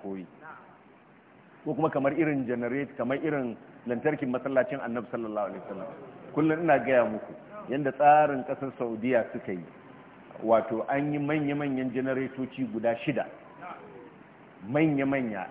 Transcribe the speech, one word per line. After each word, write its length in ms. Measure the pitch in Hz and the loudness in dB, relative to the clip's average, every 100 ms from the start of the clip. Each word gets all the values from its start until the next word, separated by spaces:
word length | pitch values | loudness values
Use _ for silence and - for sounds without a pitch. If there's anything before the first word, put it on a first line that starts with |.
koyi. 240 | 98 95 87 - 156 143 - - - - - - - - - - | -8 -8 -10 -16 -18 -18 -20 -20 -20 -20 -20 -20 -20 -20 -20 -10
Ko 120 | - 120 | -4 0
kuma 160 | 156 | 0
kamar 220 | 143 139 151 | 2 2 2
irin 300 | 151 139 120 | 2 2 0
generate, 500 | 120 120 135 139 - | -2 -2 -2 -4 -4
kamar 200 | 120 135 | -2 -2
irin 340 | 156 147 123 110 - - - | -2 -2 -2 -6 -14 -12 -6
lantarkin 460 | 117 151 151 131 | -2 0 0 0
masallacin 460 | 123 139 131 123 135 | -2 0 2 2 -2
Annabi 240 | 120 117 107 | -4 -6 -4
sallallahu 340 | 120 113 104 98 | -6 -4 -2 -2
alaihi 80 | 98 | -4
wasallam. 320 | 92 95 92 - - - - | -10 -10 -10 -12 -16 -18 -6
Kullum 300 | - 156 160 | 0 2 4
ina 160 | 170 139 | 4 4
gaya 260 | 117 127 110 | 6 4 4
muku, 280 | 107 - - - - - | 0 -8 -14 -16 -14 -4
yanda 220 | 135 139 | -2 0
tsarin 500 | - 147 151 151 135 123 | 4 8 8 6 2 -4
ƙasar 220 | 135 135 - | -4 -6 -4
Saudiya 460 | 120 113 120 123 107 | -4 -2 2 2 2
suka 200 | 120 - | -4 -6
yi, 120 | 92 80 - - - - - - - | -6 -8 -16 -20 -20 -20 -20 -18 -4
wato 440 | 107 113 107 113 - | 4 4 4 -2 -2
an 240 | 139 147 | 0 0
yi 60 | 147 | -2
manya-manyan 760 | 143 156 143 143 143 131 131 | 0 0 0 -2 -2 -2 -2
generatoci 720 | 123 131 131 131 - 127 - 123 | -2 -2 -2 -4 -4 -6 -4 -4
guda 220 | 107 113 113 - | -2 0 0 0
shida. 220 | 113 - - - - 175 - - 127 - - - - - - 95 | -2 -4 -8 -20 -16 -16 -14 -16 -18 -18 -20 -20 -20 -20 -16 -2
Manya-manya, 800 | 139 160 139 135 139 120 101 90 | 2 4 4 2 2 0 -4 -8